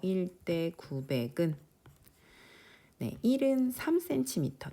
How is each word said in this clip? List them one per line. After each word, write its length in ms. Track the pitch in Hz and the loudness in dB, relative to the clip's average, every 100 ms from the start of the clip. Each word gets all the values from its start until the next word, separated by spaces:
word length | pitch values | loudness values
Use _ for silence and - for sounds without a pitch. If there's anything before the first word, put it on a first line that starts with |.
일 260 | 185 190 180 - - | -2 0 -2 -6 -4
대 260 | 170 165 - | 0 -2 -4
구백은, 800 | - 139 131 131 120 151 165 151 - _ - - - _ - - - - - - _ - | -8 -8 -2 -2 -2 0 0 0 -10 _ -20 -20 -20 _ -20 -20 -20 -20 -20 -20 _ -8
네, 180 | 214 - | -8 0
일은 480 | 233 269 269 269 254 | 2 4 4 4 2
삼 280 | 247 - 339 | 0 2 2
센티미터, 680 | - 269 262 - 139 - - | 2 -2 0 0 -2 -4 -8